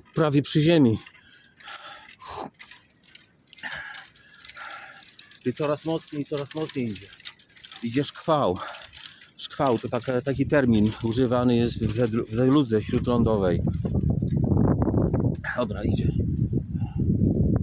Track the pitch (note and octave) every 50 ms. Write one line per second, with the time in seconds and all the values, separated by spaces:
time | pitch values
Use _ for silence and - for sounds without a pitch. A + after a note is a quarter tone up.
0 | - _ - E3 D#3+ D3+ C#3 C#3+ C#3 - - D#3 D3 E3 E3+ D#3+ C#3 A#2 A2 -
1 | - - - - _ _ - - _ _ _ - - - - - - - - -
2 | - - - - - - - - - - - - - - - - _ _ _ _
3 | _ _ - - _ _ _ _ _ _ - - - - - - - - - -
4 | - - - - - - - - - - - - - - - - - - - -
5 | - - - - - - - - - B2 B2 - D#3 C#3+ D3+ C#3 - D#3+ D#3+ E3
6 | - - - D3 C#3 - D#3 C#3+ C#3+ C3 - D#3 D#3+ D3+ - C#3+ B2 A2+ G2+ F#2
7 | F#2+ - - - - - - - _ _ _ - - - - - - A#2 A2+ C3+
8 | C#3+ - - - - - D#3+ D3 B2 F#2+ F2+ F#2 - - - - - - - -
9 | - - - - - - _ - - - - - D3+ C3+ A#2 A2+ - A2 - A#2+
10 | - - B2+ B2 A#2+ C#3 C3 B2 C#3 - D#3+ D3 C3+ A#2+ A2+ G#2+ G#2 G#2+ G#2+ -
11 | - A2+ A2 B2 C3 A#2 B2 B2 B2 B2 A#2+ A#2 A#2+ A#2 A#2 G#2 A2+ G#2+ G#2 A#2
12 | B2 A2+ G#2+ A#2 - - A2 A2+ B2+ C3 C3+ D3+ C#3+ A#2 A2+ G#2+ G2+ - - A#2+
13 | - B2 A#2+ A#2+ A#2 A2+ A2 G#2 F#2+ F2+ F2 - - - - - - - - -
14 | - - - - - - - - - - - - - - - - - - - -
15 | - - - - - - - - - - - B2 B2 - - G#2 G#2 - - -
16 | - - - - - - - - - - - - - - - - - - - -
17 | - - - - - - - - - - - -